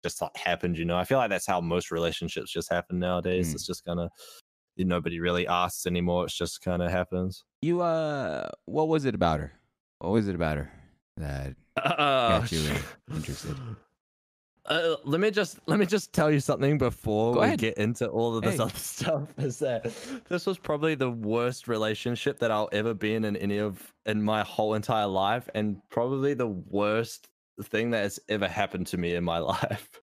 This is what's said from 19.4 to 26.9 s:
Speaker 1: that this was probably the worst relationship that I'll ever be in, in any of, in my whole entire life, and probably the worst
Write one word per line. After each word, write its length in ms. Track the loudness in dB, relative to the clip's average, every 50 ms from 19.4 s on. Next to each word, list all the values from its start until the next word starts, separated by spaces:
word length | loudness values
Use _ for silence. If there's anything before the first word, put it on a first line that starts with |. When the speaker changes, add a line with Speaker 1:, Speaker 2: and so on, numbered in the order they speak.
| -4 -4 -2 -2
Speaker 1:
that 240 | -2 -2 -2 -2 -4 -6 -8 -8 -12 -10 -12 -12 -6 -4
this 160 | -4 -2 -2
was 120 | -2 -4 -4
probably 360 | -2 -2 -2 0 2 0 2
the 140 | 2 0 -2
worst 580 | -2 -2 -2 0 2 2 2 0 -2 -4 -4 -2
relationship 720 | 0 0 2 0 0 -2 -2 -4 -2 0 0 -2 0 0
that 100 | 0 2
I'll 180 | 2 2 0 0
ever 200 | 0 0 0 0 -2
be 200 | 0 0 0 0
in, 100 | 2 0
in 120 | 0 -2
any 220 | -2 0 0 0 0
of, 340 | 0 -2 -4 -8 -16 -20 _ _ _
in 160 | -2 0 0 2
my 180 | 2 2 0
whole 320 | 0 -2 0 0 0 2 0
entire 320 | 0 0 0 0 2 2
life, 420 | 2 2 2 2 2 2 0 -4 -4 -2
and 260 | 0 0 0 -2 -4 _ _
probably 440 | -2 0 0 2 0 0 2 0 2
the 140 | 2 0 -2
worst 800 | -2 -6 -8 -4 0 2 2 4